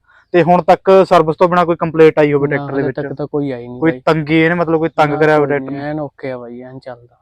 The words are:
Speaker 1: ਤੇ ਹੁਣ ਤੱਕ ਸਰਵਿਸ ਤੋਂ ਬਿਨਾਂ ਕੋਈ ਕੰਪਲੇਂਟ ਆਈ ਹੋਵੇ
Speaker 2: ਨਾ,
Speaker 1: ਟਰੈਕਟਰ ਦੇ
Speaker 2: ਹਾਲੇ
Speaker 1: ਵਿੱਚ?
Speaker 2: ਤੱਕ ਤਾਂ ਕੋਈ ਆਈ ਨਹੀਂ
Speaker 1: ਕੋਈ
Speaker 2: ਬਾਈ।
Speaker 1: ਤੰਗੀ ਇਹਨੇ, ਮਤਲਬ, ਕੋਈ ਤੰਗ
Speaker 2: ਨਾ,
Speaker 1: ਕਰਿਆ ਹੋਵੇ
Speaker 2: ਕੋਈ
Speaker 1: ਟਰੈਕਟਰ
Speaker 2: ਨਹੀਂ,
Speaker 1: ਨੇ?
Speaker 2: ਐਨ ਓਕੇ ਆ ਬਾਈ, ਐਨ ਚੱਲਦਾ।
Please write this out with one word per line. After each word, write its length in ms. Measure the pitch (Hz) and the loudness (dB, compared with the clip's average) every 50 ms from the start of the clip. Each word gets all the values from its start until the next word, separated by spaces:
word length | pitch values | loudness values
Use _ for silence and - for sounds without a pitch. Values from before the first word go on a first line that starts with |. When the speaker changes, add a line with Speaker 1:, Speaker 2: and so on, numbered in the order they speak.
| _ _ _ _ _ _ | _ _ _ _ _ _
Speaker 1:
ਤੇ 120 | - 175 160 | 0 0 2
ਹੁਣ 180 | 165 180 175 | 4 2 2
ਤੱਕ 440 | 165 - 180 - - - 190 190 185 - | 4 2 0 2 4 4 4 4 4 4
ਸਰਵਿਸ 260 | 190 170 156 160 151 | 4 2 2 2 0
ਤੋਂ 120 | - 185 175 | 0 0 2
ਬਿਨਾਂ 160 | 175 180 175 | 2 0 0
ਕੋਈ 100 | 165 170 | 0 0
ਕੰਪਲੇਂਟ 440 | - 175 165 151 160 160 156 151 156 | -2 -2 -2 2 4 4 4 6 4
ਆਈ 140 | 156 147 147 | 0 2 2
ਹੋਵੇ 140 | 139 147 | 0 -2
Speaker 2:
ਨਾ, 80 | 147 147 | -2 -4
Speaker 1:
ਟਰੈਕਟਰ 200 | 139 143 139 135 | -4 -6 -6 -6
ਦੇ 60 | 139 | -4
Speaker 2:
ਹਾਲੇ 60 | 139 | -4
Speaker 1:
ਵਿੱਚ? 120 | 131 127 151 | -4 -6 -6
Speaker 2:
ਤੱਕ 140 | 147 139 139 | -8 -10 -8
ਤਾਂ 140 | 135 147 | -10 -10
ਕੋਈ 240 | 135 - 147 143 139 | -8 -6 -6 -6 -6
ਆਈ 160 | 127 120 120 | -8 -10 -12
ਨਹੀਂ 120 | 123 123 127 | -14 -8 -4
Speaker 1:
ਕੋਈ 120 | 151 165 | -2 -2
Speaker 2:
ਬਾਈ। 100 | 160 127 - | -2 -2 -2
Speaker 1:
ਤੰਗੀ 300 | 170 156 160 151 143 156 | -2 0 0 0 0 0
ਇਹਨੇ, 200 | 165 160 165 175 | 2 2 2 0
ਮਤਲਬ, 220 | 175 170 156 165 | 0 -2 0 2
ਕੋਈ 120 | 156 160 160 | 2 0 0
ਤੰਗ 240 | - - 156 147 147 | 2 0 0 0 2
Speaker 2:
ਨਾ, 20 | |
Speaker 1:
ਕਰਿਆ 200 | 147 156 151 156 | 0 2 2 4
ਹੋਵੇ 120 | 151 143 | 2 2
Speaker 2:
ਕੋਈ 100 | 139 147 | 0 -2
Speaker 1:
ਟਰੈਕਟਰ 160 | 143 135 139 139 | -4 -4 -8 -10
Speaker 2:
ਨਹੀਂ, 100 | 139 143 | -10 -8
Speaker 1:
ਨੇ? 60 | 147 | -8
Speaker 2:
ਐਨ 100 | 151 156 | -8 -8
ਓਕੇ 320 | 147 135 _ - - 135 | -10 -12 _ -12 -12 -12
ਆ 60 | 127 | -10
ਬਾਈ, 240 | 123 123 117 120 123 | -12 -14 -16 -16 -18
ਐਨ 180 | 127 127 131 131 | -18 -18 -18 -18
ਚੱਲਦਾ। 360 | - 131 123 120 120 _ _ _ | -16 -18 -18 -18 -20 _ _ _